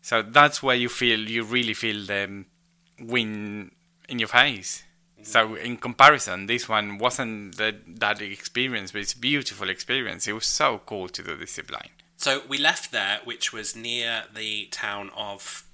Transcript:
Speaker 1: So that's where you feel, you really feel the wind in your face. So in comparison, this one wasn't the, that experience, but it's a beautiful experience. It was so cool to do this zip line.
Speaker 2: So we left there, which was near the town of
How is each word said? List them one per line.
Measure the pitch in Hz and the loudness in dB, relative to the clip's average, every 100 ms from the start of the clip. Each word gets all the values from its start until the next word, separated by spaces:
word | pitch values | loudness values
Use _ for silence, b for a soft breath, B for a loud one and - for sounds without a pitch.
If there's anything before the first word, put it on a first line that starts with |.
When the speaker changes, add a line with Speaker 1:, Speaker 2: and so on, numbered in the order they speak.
Speaker 1:
So | - 113 | -2 0
that's | 107 143 147 147 | 4 8 8 6
where | 135 123 | 2 2
you | 120 | 2
feel, | - 123 110 | 2 2 2
you | 110 113 | 0 -4
really | 110 123 117 | 0 0 0
feel | 107 113 104 98 | 0 -2 -4 -4
the | 101 98 101 95 _ _ _ _ - | -4 -4 -8 -16 _ _ _ _ -18
wind | 117 123 110 107 104 104 92 _ _ _ - | -2 0 0 -4 -8 -8 -12 _ _ _ -10
in | 123 | -4
your | 110 | 2
face. | 120 139 107 90 - - _ _ _ | 4 4 2 -8 -10 -12 _ _ _
So | 104 120 110 107 | 0 2 2 0
in | 120 120 | -8 -6
comparison, | 120 120 139 143 101 92 98 | -6 10 10 10 2 -6 -2
this | 120 - | -2 2
one | 107 104 101 | 0 0 0
wasn't | 123 131 120 107 101 87 | 0 0 -4 -6 -10 -2
the, | 110 101 87 | -2 -2 -12
that | 82 107 104 | -4 -2 -2
experience, | 101 98 - 120 127 113 95 | -6 -10 -6 -2 -2 -2 -6
but | 104 | -6
it's | 101 | -6
a | 127 | -2
beautiful | 120 147 127 - 95 | 0 0 -2 -4 -6
experience. | 95 - 131 113 90 - | -6 -2 -2 -2 -6 -4
It | |
was | 107 - | -2 0
so | - 143 104 - | 2 2 0 -6
cool | 104 90 | -8 -6
to | - | -8
do | 92 78 | -10 -10
this | 85 - | -8 -10
zip | 71 | -10
line. | 67 - _ _ - | -12 -14 _ _ -4
Speaker 2:
So | 143 135 135 | 0 0 -2
we | 139 | 0
left | 151 160 - | 2 2 -2
there, | 117 98 107 117 | -2 0 -2 -4
which | 117 - | -4 -4
was | 113 107 113 | -4 -6 -6
near | 117 120 117 113 - | -6 -4 -2 -4 -6
the | 107 110 107 95 | -10 -6 -6 -8
town | - - 101 101 101 | -6 -6 -6 -8 -10
of | 104 98 - - - | -10 -8 -10 -12 -14